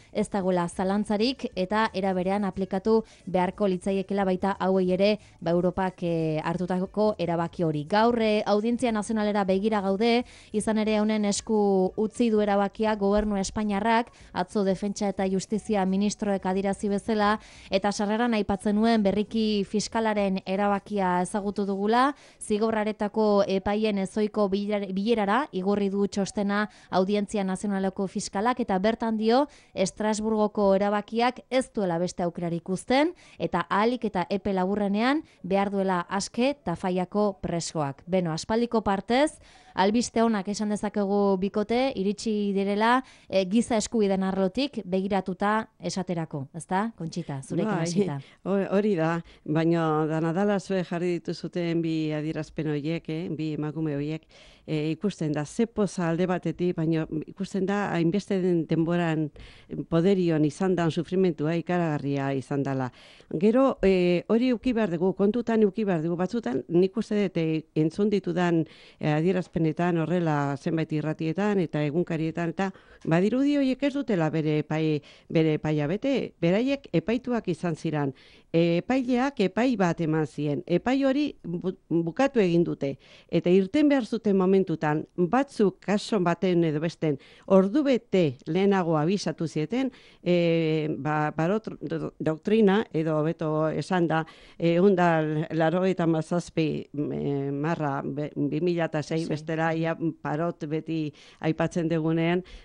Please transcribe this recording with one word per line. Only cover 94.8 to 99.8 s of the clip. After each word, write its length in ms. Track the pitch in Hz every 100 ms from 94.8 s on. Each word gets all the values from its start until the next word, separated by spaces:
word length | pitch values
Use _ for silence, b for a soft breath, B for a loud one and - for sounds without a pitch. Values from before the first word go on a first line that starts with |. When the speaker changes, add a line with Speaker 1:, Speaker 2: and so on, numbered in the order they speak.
| 202 180
Speaker 2:
da 140 | 175 160 156 156 165
laurogeita 560 | 160 160 180 190 180 165
hamazazpi, 600 | 160 - 175 - - 156 147 - 143
e, 560 | 139 147 147 139 139
marra, 500 | 143 156 165 147 139
be-, 300 | 151 143 151 143
bi 260 | 143 151
mila 240 | 175 170 160
eta 180 | 156
sei, 140 | - 160
Speaker 1:
Sí. 120 | 165
Speaker 2:
bestela, 440 | 151 156 160 165
ia 220 | 160